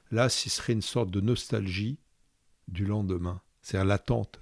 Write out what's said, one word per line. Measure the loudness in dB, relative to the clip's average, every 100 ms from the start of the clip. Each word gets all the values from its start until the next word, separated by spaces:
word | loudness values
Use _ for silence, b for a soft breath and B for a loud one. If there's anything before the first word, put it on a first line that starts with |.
| _
Là, | 2 2
ce | 2 -2
serait | -2 0
une | 0
sorte | 0 -2 0
de | 2
nostalgie | 2 0 0 -2 -2 -2 -4 -6 _ _ _ _ _ _ -10
du | -2 0
lendemain. | 0 0 -2 -4 -6 -12 _
C'est-à-dire | -4 2 4
l'attente | 2 2 -2 -2 -8